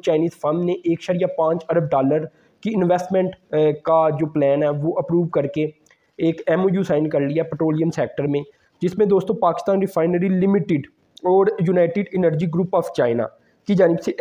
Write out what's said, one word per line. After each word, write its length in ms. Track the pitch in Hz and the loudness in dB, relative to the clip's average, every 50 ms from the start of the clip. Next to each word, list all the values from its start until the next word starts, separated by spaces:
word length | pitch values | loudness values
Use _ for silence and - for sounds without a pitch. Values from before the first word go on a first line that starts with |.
| - | 0
Chinese 260 | 185 160 156 165 170 | 0 0 2 0 -2
firm 320 | - - - 147 156 175 175 | -4 -4 -4 -4 -2 -2 -2
ने 120 | 175 180 180 - 170 | -2 -2 -2 -2 -2
एक 140 | 165 165 | -2 -2
शरिया 260 | - - 185 175 185 180 | -2 -4 -2 -2 -2 -2
पाँच 380 | 180 - 160 156 165 175 - - | 0 0 0 0 0 -2 -2 -2
अरब 120 | 160 170 160 | -2 -2 0
dollar 460 | 151 160 135 135 135 151 160 156 156 - _ _ _ _ _ - | 0 0 0 2 2 0 0 -2 -6 -12 _ _ _ _ _ -6
की 60 | 202 | -4
इन्वेस्टमेंट, 640 | 226 202 185 175 180 180 180 - 196 185 185 185 185 | -2 0 2 2 2 0 0 -2 0 0 0 -2 -4
अ, 40 | - _ _ - | -10 _ _ 0
का 540 | 151 156 151 156 151 - - 160 160 160 156 | 0 2 2 0 -2 0 0 2 2 2 2
जो 160 | 151 143 160 | 0 0 -2
प्लान 380 | 151 156 151 143 139 139 143 151 | -2 0 0 2 2 2 2 2
है 60 | 147 | 0
वो 220 | 147 147 147 165 | -2 -2 -2 -2
अप्रूव 360 | 180 185 170 - 170 175 175 165 | -2 -2 -2 0 0 0 0 0
करके 460 | - 156 139 139 - 156 151 151 - _ _ _ _ _ _ _ _ - | 0 -2 -2 -2 -2 -4 -4 -4 -6 _ _ _ _ _ _ _ _ -2
एक 240 | - 165 160 160 - - | -2 -2 -2 -2 -2 0
एमओयू 340 | 160 180 185 196 175 196 190 | 0 2 2 2 0 0 0
साइन 240 | 180 170 147 156 156 | 0 0 0 0 0
कर 140 | 156 147 | 0 -2
लिया 220 | 143 135 143 160 160 | -2 0 -2 -2 -4
petroleum 460 | 165 - 147 165 160 156 156 160 165 | -4 -4 -2 -2 -2 0 0 -2 -2
sector 380 | 156 - 135 113 - - 139 143 | -2 -2 -4 -4 -4 -4 -4 -2
में, 160 | 143 143 143 - - _ _ _ _ _ | -2 -4 -4 -8 -14 _ _ _ _ _
जिसमें 260 | - 175 180 214 214 196 | -4 -2 0 0 2 2
दोस्तों 280 | 202 190 185 - 214 | 2 2 2 0 0
पाकिस्तान 460 | 170 190 175 165 170 - - 196 196 | 2 2 2 2 0 0 0 0 0
refinery 480 | 190 190 - 170 160 170 175 175 180 196 | 0 -2 0 0 0 0 0 0 0 0
limited 580 | 190 185 180 196 196 208 156 - 175 143 135 - _ _ _ _ _ - - | 0 2 2 2 2 2 0 0 -2 -2 -2 -6 _ _ _ _ _ -6 0
और 320 | 180 185 190 196 202 220 - | 2 4 4 4 2 0 0
United 480 | 175 170 185 180 170 170 170 208 202 - - | 0 0 2 2 2 2 0 -2 -4 -4 -2
Energy 320 | 185 180 165 156 151 180 175 | 0 0 0 0 0 -2 -2
Group 280 | 156 165 180 175 - | -2 -2 -2 0 0
of 160 | 180 165 170 - | -2 -2 -2 -2
China 340 | - 131 120 117 117 110 - - _ _ _ _ _ _ - | 0 0 0 0 0 -2 -4 -8 _ _ _ _ _ _ 0
की 80 | 202 | 2
जानिब 220 | 185 190 170 170 175 | 4 4 4 2 0
से 180 | - - - - | -2 -4 -4 -2